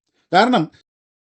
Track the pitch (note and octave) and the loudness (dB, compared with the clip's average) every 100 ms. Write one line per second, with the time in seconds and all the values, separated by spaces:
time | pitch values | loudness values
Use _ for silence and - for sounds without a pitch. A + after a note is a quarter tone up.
0 | _ _ _ F3 A#3+ B3 D#3 - _ _ | _ _ _ -2 0 0 -4 -10 _ _
1 | _ _ _ | _ _ _